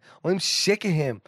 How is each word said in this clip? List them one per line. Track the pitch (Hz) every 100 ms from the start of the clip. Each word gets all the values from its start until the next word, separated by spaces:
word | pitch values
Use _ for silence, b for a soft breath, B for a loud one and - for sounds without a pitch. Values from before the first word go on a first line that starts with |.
| b b
I'm | 160 190
sick | - - 185 208 208
of |
him. | 156 139 104